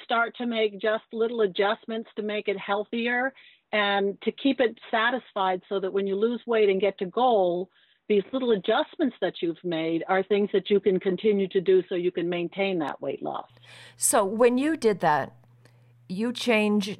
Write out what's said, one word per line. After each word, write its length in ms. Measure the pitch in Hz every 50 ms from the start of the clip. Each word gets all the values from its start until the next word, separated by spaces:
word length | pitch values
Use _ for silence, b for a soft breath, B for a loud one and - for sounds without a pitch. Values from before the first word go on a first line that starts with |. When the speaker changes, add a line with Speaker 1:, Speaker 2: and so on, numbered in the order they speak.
| -
Speaker 1:
start 280 | - 247 226 233 226 - -
to 80 | 247
make 340 | 240 233 220 220 214 202 190
just 240 | 220 220 214 220 - _
little 300 | - 226 226 233 240 226
adjustments 680 | 220 196 170 - 196 202 226 - _ - 220 226 226 - -
to 60 | -
make 260 | 208 208 208 208 196 -
it 100 | 196 196
healthier 760 | - - 233 220 208 - - 233 233 240 247 247 254 269 262 b b b b b b _ -
and 440 | 214 202 202 202 202 202 196 196 -
to 100 | - 226
keep 300 | - - - 277 262 -
it 160 | 254 226 226 - - -
satisfied 720 | - 226 220 240 262 240 - - - 208 190 185 185 185 - -
so 100 | 202 196
that 100 | 185 190
when 160 | 180 196 196 196
you 80 | 190
lose 260 | 196 220 233 247 226 - 233
weight 220 | 233 220 214 202
and 100 | 190 190
get 180 | 208 196 196 -
to 60 | 196
goal, 640 | 180 - - 254 262 233 202 185 180 170 175 190 - b b b b b b b -
these 140 | 214 202 190 -
little 200 | - 262 262 240
adjustments 640 | 226 190 - - 220 269 311 - - - 330 254 - -
that 140 | 196 175 - -
you've 200 | - 170 160 - -
made 360 | 180 165 160 160 165 165 165 160 -
are 160 | 190 190 190
things 260 | - 208 202 208 196 -
that 160 | 196 180 -
you 100 | 208 196
can 180 | - 208 185 185
continue 480 | - 196 180 180 - 220 208 196 196 185
to 100 | - 196
do 240 | 170 190 185 185 175 -
so 60 | 196
you 140 | 175 175 180
can 200 | - 180 165 175
maintain 500 | 180 175 175 160 - 190 196 196 190 170
that 220 | 151 131 - -
weight 200 | 147 139 139 -
loss. 280 | 143 147 135 - - - _ B B B B B B B B B
Speaker 2:
So 260 | - - - 240 208
when 340 | 196 220 214 247 240 247 247
you 200 | 277 302 320 -
did 240 | - 220 202 202
that, 340 | - 165 151 143 135 - - - _ _ _ _ _ b b b b b b b _ -
you 240 | 185 185 220 247
change, 680 | 240 - - 240 226 214 214 208 208 214 190 208 190